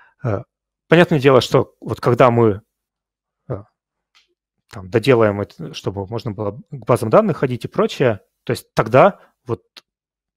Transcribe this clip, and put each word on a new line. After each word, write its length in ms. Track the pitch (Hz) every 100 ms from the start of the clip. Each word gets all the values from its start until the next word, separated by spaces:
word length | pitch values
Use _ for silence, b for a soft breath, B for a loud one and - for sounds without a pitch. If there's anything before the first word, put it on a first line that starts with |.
| B B 120
Э, 180 | 101 - _ _ _ -
понятное 300 | 160 175 160
дело, 220 | 135 127
что 340 | - 139 117 _
вот 200 | - 107
когда 300 | - 117 131
мы, 300 | 117 113 98 _ _ _ _ _ _ _ _ -
э, 140 | 107 104 _ _ _ _ _ _ _ _ _ _
там, 180 | - 92
доделаем 520 | 117 107 120 110 101
это, 320 | 101 - 160 160
чтобы 320 | - 98 95
можно 240 | 113 113
было 220 | 98 101 117 -
к 140 | 139 -
базам 240 | 123 110
данных 260 | 160 220 156
ходить 280 | 139 123 -
и 40 |
прочее, 520 | - 214 - 131 104 _ _ -
то 60 |
есть 220 | 120 - -
тогда 440 | 110 123 175 - b b -
вот 160 | 117 _ _ _ _ _ _ _